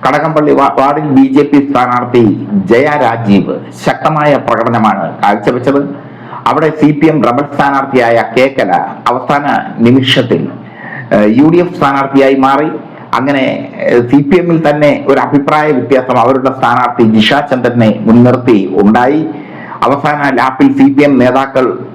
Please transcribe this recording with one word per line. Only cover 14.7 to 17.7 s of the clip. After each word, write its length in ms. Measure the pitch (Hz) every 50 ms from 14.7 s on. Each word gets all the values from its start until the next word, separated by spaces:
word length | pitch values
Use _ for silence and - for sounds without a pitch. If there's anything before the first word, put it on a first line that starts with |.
തന്നെ 340 | 147 147 151 147 139 139 - -
ഒരു 120 | 135 131
അഭിപ്രായ 500 | 120 120 - 143 139 151 151 151 151 151
വ്യത്യാസം 480 | 147 127 117 117 135 127 127 131 123 123
അവരുടെ 400 | 117 123 135 131 127 120 - -
സ്ഥാനാർത്ഥി 460 | 123 117 120 123 123 117 - - 117
ജിഷ 300 | 113 110 110 107 - 143
ചന്ദ്രനെ 640 | 143 143 - 131 131 117 123